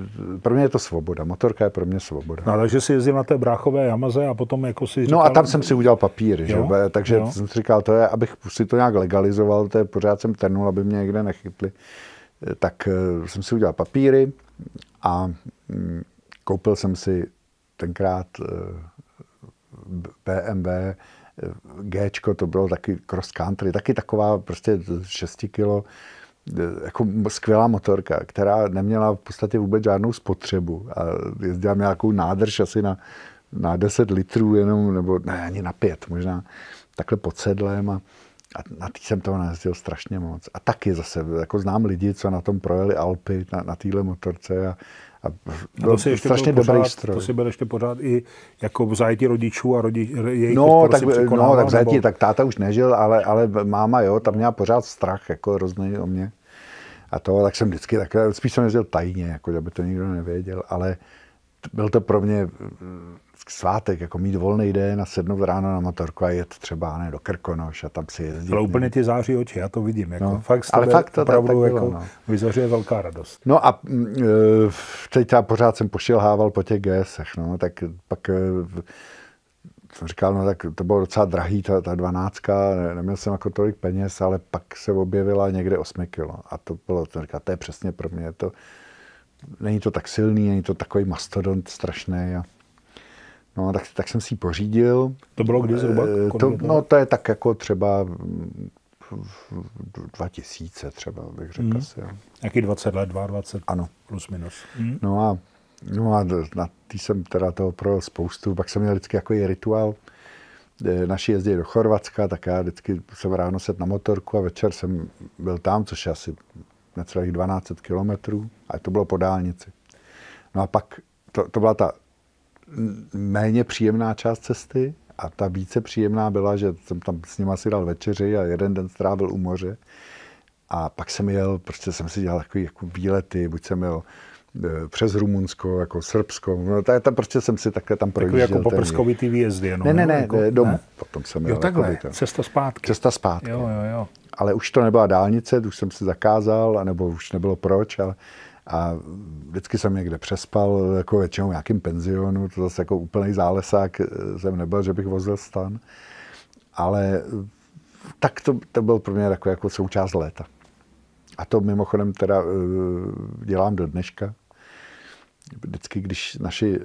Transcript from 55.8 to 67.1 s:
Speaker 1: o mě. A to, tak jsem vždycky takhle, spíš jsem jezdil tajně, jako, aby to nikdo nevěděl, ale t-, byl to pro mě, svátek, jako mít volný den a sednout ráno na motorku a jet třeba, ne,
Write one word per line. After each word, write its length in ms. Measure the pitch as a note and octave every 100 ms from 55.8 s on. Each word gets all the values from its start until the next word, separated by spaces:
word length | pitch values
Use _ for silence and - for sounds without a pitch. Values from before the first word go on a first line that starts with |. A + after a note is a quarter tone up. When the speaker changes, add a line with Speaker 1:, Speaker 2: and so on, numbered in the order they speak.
| G2 G2+
Speaker 1:
o 80 | F2
mě. 240 | F#2 G2 - _ - - - - - -
A 80 | -
to, 220 | - G2
tak 120 | G2 -
jsem 120 | A2
vždycky 280 | E2 - G#2+
takhle, 360 | F#2 A2 A2
spíš 200 | G2+ B2
jsem 100 | -
jezdil 200 | A#2 A#2
tajně, 400 | G#2 - F2+ F#2 E2+
jako, 320 | D#2+ - E2
aby 140 | E2
to 120 | F2
nikdo 240 | F2+ F#2 F#2+
nevěděl, 560 | F2+ E2+ F2 F#2 F#2 -
ale 280 | F2+ F#2 F2+ - - _ _ _ _
t-, 80 | -
byl 160 | A2 G#2
to 120 | A2+
pro 200 | - G#2
mě, 260 | G#2 G#2 F#2 - G2+ - F#2 F2+ E2+ F2 _ _ -
svátek, 520 | - F2+ G#2 - F2
jako 160 | E2+ F2
mít 180 | G2 F#2+
volný 380 | F#2+ G#2+ G#2
den 280 | G2 G2+ G2+
a 40 | F#2
sednout 380 | F#2+ F2 G2
ráno 300 | F#2 F#2+ F#2+
na 60 | F#2
motorku 460 | F2+ E2 E2 - F2+
a 40 |
jet 200 | F2+ E2+ -
třeba, 380 | - E2 E2 D#2
ne, 140 | E2+